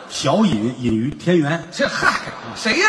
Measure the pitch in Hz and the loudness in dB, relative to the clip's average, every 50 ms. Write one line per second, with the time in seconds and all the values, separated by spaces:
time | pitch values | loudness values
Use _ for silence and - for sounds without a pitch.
0 | - - - - - 135 156 202 220 180 131 104 107 123 127 127 123 117 110 110 | -16 -12 -8 -2 0 2 4 4 4 2 2 0 0 -2 -2 -2 0 0 0 0
1 | 117 147 143 - - 165 180 170 147 143 160 165 - - - - 277 226 - - | 0 -2 -4 -2 0 2 4 4 4 2 0 -4 -6 -8 -4 -2 -2 -2 0 0
2 | - - - - - - - - - 113 107 - - 220 240 320 403 | 2 2 0 0 -4 -10 -12 -12 -12 -12 -10 -4 -2 0 2 4 4